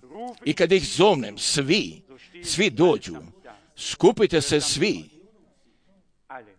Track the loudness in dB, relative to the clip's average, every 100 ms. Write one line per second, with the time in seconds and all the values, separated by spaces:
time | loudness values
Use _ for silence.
0 | -20 -18 -18 -10 -6 -2 2 2 2 2
1 | 4 4 -2 -8 -4 -2 0 0 -2 -10
2 | _ -20 -20 -16 -8 -2 -2 2 2 2
3 | -4 -16 -18 -20 -20 -20 _ -14 -12 2
4 | 2 4 2 0 0 -2 -2 -2 -2 -2
5 | -10 _ _ _ _ _ _ _ _ _
6 | _ _ _ -20 -20